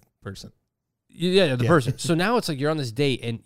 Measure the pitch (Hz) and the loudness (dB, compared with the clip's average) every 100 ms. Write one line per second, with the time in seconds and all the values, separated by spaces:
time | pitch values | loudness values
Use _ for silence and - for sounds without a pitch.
0 | - _ - 98 - _ _ _ _ _ | -18 _ -16 -16 -18 _ _ _ _ _
1 | _ - 180 185 175 127 113 165 123 - | _ -6 0 4 4 2 4 4 2 -2
2 | 135 165 185 240 - 143 147 160 131 107 | 0 0 2 0 -2 -2 -2 -2 -4 -2
3 | 143 123 117 117 | 0 0 -4 -8